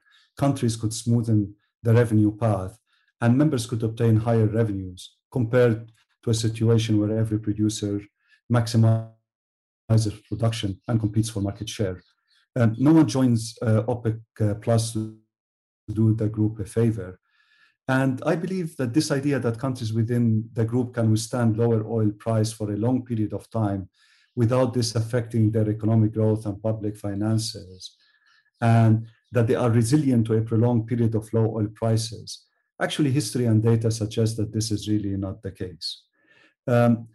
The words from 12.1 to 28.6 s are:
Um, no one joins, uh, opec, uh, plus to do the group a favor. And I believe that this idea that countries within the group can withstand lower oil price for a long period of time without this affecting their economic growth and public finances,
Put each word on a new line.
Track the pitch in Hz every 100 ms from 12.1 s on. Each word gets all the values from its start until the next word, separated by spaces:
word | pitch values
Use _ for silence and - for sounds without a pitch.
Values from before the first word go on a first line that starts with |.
| _ _ _ _ 127
Um, | 117 113
no | 135
one | 160 139
joins, | 131 131 117 113 -
uh, | 123 110
opec, | 107 120 113 110 - -
uh, | 107
plus | 104 120 117 113
to | 110 110 110 _ _ _ _ _ _ -
do | 104 110
the | 110 107
group | 110 107 -
a |
favor. | 95 - 117 110 90 92 _ _ _ _ _ _ -
And | 131 135 127 151
I |
believe | 170 175 190 165 -
that | 127
this | 151 151
idea | 139 143 135
that | 117 113
countries | 135 123 110
within | 113 113 120 117 110 113
the | -
group | 113 123 120
can | - 113
withstand | 107 - 127 117 107
lower | 117 113 107
oil | 113 107 104
price | - 110 107
for | - 104
a | 101
long | 113 127
period | 120 117 104
of | 98 -
time | 117 104 98 92 _ _ _ _
without | - 113 127 127
this | 120 117 117
affecting | 113 123 113 117 107
their | 110 107
economic | 107 107 113 107
growth | 107 110 107 110
and | 98
public | 107 107 104 107
finances, | 101 98 107 110 110 104 92 92 - _ _ _ _ _ _ -